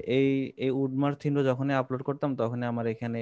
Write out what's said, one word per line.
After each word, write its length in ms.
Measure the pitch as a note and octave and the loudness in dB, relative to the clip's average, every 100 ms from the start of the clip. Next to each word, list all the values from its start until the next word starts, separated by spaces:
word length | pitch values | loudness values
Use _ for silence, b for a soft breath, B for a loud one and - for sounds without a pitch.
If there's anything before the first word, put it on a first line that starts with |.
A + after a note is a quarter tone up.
| - | 0
এই, 200 | C3 C#3 C3+ C3 - | 2 4 2 -2 -4
এই 140 | C3+ | -2
Udmar 420 | C3 C3+ C3 C#3+ | 0 0 0 0
থিমটা 260 | C#3+ D3+ C#3+ | 0 0 2
যখনই 320 | C3+ B2 C#3 | 2 2 0
upload 260 | C3+ B2+ B2+ | 0 0 -4
করতাম, 260 | C3+ C#3 D3 | -4 -2 -2
তখনই 300 | B2 A2+ A#2+ | 0 -2 -2
আমার 200 | A#2+ A#2 A2+ | -2 -2 -2
এখানে 320 | A2+ A#2 A#2 | -4 -4 -4